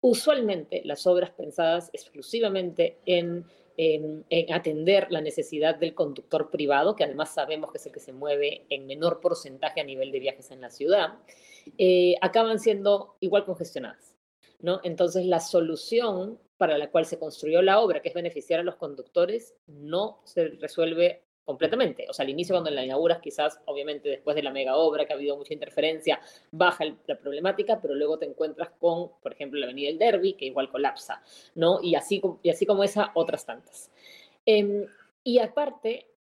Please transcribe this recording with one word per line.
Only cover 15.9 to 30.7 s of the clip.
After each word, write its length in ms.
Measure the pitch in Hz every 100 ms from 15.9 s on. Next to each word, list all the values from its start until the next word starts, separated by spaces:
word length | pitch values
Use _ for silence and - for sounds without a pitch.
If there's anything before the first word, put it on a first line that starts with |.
| 233 240 185 190 226 _ _
para 200 | 175 151
la 140 | 147
cual 140 | 180 160
se 120 | 165
construyó 440 | 156 - 151 165
la 180 | 190 202
obra, 220 | 220 151
que 80 | 170
es 40 |
beneficiar 460 | 175 175 - - 165
a 40 |
los 120 | 175 175
conductores, 800 | 156 139 123 - 175 220 - _ _
no 560 | 147 147 170 214 214 _
se 240 | - 160
resuelve 760 | - 143 - 165 165 175 - _ _
completamente. 640 | - 139 151 226 247 247 -
O 60 |
sea, 100 | -
al 60 | 135
inicio, 240 | 143 175
cuando 160 | 185 165
la 160 | 143 131
inauguras, 340 | 135 165 165
quizás, 400 | 151 - 151 - -
obviamente, 440 | 143 143 147 147
después 260 | 135 - 147
de 80 |
la 80 | 143
mega 260 | 135 131 135
obra, 280 | 160 151 147
que 80 |
ha 20 | 147
habido 200 | 143 143
mucha 200 | 143 151
interferencia, 680 | 147 - 151 160 165 143 - - _
baja 320 | 160 180 170
el, 140 | 156 - -
la 100 | 143
problemática, 640 | 143 143 180 196 208 -
pero 140 | 151 143
luego 240 | 147 156
te 80 | 147
encuentras 420 | - 156 151 170 _
con, 300 | 170 170 175 _
por 120 | -
ejemplo, 260 | - 143 143
la 60 | 127
Avenida 220 | 131 143
del 100 | 160
Derby, 360 | 226 202 190
que 120 | - 135
igual 240 | 135
colapsa, 540 | 135